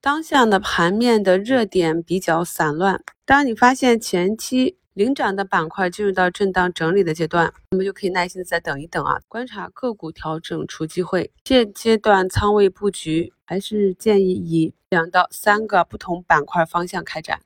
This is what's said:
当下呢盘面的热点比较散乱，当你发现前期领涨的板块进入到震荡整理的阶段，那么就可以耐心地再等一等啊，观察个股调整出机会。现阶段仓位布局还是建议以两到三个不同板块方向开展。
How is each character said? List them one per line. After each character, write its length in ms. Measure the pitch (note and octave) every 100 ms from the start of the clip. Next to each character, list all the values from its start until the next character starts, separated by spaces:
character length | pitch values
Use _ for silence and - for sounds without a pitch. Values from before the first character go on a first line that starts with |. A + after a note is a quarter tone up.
当 220 | C4+ D4
下 220 | D#4 D4
呢 140 | A#3 F#3+
盘 320 | G3 - E3+
面 320 | G#3 A#3+ A3+
的 140 | F#3+ F#3
热 300 | G#3 C4 G#3+
点 360 | F#3 E3 E3
比 160 | E3+ F#3
较 240 | F3+ E3
散 320 | F3 - D#3
乱， 280 | D3+ G3 F#3 - _ -
当 180 | C#4
你 100 | C#4+
发 200 | A3 B3
现 260 | C4 C4 A#3
前 380 | - F3+ F3+ A3
期 400 | - B3+ B3+ - _
领 200 | - A3
涨 200 | C#4 A#3+ G3
的 80 |
板 240 | F#3+ F#3+ D#3+
块 220 | F#3 F#3
进 160 | F3 G#3
入 60 |
到 180 | F#3+ F3+
震 200 | - G3+
荡 220 | F#3 F3+
整 220 | - D#3+
理 100 | G3
的 80 | F3
阶 140 | D#3+ D#3+
段， 260 | F3 E3 - _
那 60 | F#3+
么 80 |
就 80 | F#3+
可 140 | F#3+ F#3+
以 40 |
耐 160 | F#3 F3+
心 140 | F#3+
地 40 |
再 160 | F3+ E3+
等 200 | E3+ C#3
一 60 | D#3+
等 180 | E3+
啊， 160 | C#3+ C#3+ _
观 180 | A3+ B3
察 220 | G#3+ F3
个 240 | - B3+
股 180 | G#3+ D#3+
调 300 | - D#3+ D#3+
整 260 | - E3 D#3+
出 200 | - D#3+
机 160 | -
会。 300 | E3+ F#3 - _
现 260 | - C4 A3
阶 240 | - A3+ A3
段 300 | A3 G3 F#3
仓 260 | - G#3
位 160 | G#3 G3+
布 180 | - G3+
局 420 | - D#3+ D#3+ E3+ _
还 140 | _ F3+
是 340 | G3 G#3+ G3+
建 260 | F3+ A3 G#3
议 100 | F#3+
以 420 | F#3+ E3+ E3 D#3+ - _
两 220 | F3+ E3
到 160 | F3+ F3
三 340 | - - G#3 A3
个 180 | G3
不 140 | E3+ G#3+
同 240 | - F3
板 240 | F3+ D#3+ D3
块 180 | F3+
方 220 | E3 F3 F3
向 180 | F#3
开 160 | E3 D#3+
展。 200 | E3 D#3+